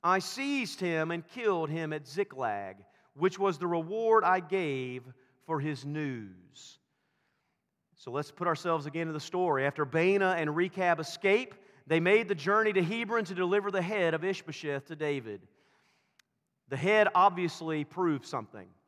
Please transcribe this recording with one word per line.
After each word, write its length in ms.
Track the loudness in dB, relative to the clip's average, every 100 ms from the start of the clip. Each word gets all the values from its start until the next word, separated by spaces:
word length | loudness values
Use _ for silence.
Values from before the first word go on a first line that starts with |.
I 160 | 2 2
seized 600 | 0 -6 -4 -2 -4 -4
him 320 | -2 0 -2
and 160 | -4 -8
killed 420 | -4 0 0 -2
him 220 | -4 -4
at 160 | -6 -8
Ziklag, 760 | -4 -4 -2 -2 -2 -6 -14 -20 _ _
which 260 | -2 -2 2
was 180 | 0 0
the 100 | -2
reward 560 | -2 -2 -2 4 6
I 180 | 6 2
gave 720 | 0 -2 -2 -4 -6 -8 -14 -20 _ _ -6
for 140 | -4
his 260 | -2 -6 -6
news.'" 920 | -6 -4 -6 -10 -18 -20 -20 -20 -20 _ _ _ _ _ _ _ _ _ _ _ _
So 160 | -8
let's 200 | -6 -6
put 160 | -4 -2
ourselves 380 | 0 0 -2 -2
again 220 | -6 -4
in 60 |
the 60 | -6
story. 460 | -4 -2 2 2 0
After 200 | 0 -2
Baana 500 | 2 2 4 2 2
and 180 | 0 0
Rechab 440 | -2 0 2 2
escape, 560 | -2 -2 4 4 2 -14 -20 _ 0
they 120 | 2
made 280 | 6 4 4
the 80 | -2
journey 380 | 2 2 4
to 100 | 2
Hebron 420 | 0 -2 -2 -2 -2
to 80 |
deliver 380 | -2 0 2 0
the 100 | -2
head 320 | -2 0 2
of 100 | 2
Ishbosheth 600 | -2 -4 -8 -8 -4 -6 -6
to 80 | -6
David. 520 | -2 -2 -4 -12 -14 _ _ _ _ _ _ _ _ _ _ _ _
The 100 | -4
head 300 | 2 4 6 6
obviously 680 | 4 4 -4 -4 -4 -4 -4
proves 440 | -2 0 0 -4
something. 420 | -8 -8 -14 -18 _